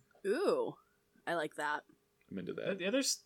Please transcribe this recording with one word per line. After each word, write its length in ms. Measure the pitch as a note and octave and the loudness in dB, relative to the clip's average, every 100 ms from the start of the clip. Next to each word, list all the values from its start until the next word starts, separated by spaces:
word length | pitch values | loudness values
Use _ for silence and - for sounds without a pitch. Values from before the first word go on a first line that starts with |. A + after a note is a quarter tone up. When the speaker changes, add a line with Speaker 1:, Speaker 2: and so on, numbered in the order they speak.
| _ - F#3+ | _ -8 -2
Speaker 1:
Ooh, 480 | B3 F#4 D#3 A#2 D3 _ _ _ _ - | 2 4 4 2 -4 _ _ _ _ -4
I 60 | E3+ | -2
like 200 | D3+ - | -2 -2
that. 260 | D3 D3 - - _ _ - | -2 -2 -6 -20 _ _ -10
Speaker 2:
I'm 100 | G3 | -8
into 140 | - | -6
that. 260 | - G#1+ F#3+ | -4 -2 -2
Speaker 3:
Yeah, 100 | F3+ | 0
there's, 280 | B3+ C4 - | 2 2 -2